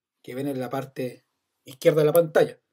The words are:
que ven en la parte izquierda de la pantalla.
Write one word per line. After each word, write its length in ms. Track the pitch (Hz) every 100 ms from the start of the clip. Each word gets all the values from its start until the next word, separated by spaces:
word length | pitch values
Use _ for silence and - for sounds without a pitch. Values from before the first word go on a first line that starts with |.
| _ _
que 100 | -
ven 140 | 123 143
en 120 | 131
la 120 | 127
parte 560 | 135 135 - 123 - _ _ _ _
izquierda 380 | - - 165 156
de 40 | 151
la 60 |
pantalla. 460 | 170 165 185 151 - _